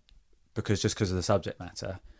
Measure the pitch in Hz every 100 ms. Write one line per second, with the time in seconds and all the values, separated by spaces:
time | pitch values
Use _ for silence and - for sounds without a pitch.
0 | _ - _ _ _ - - 101 107 -
1 | 98 92 87 101 95 - 90 - 104 90
2 | - -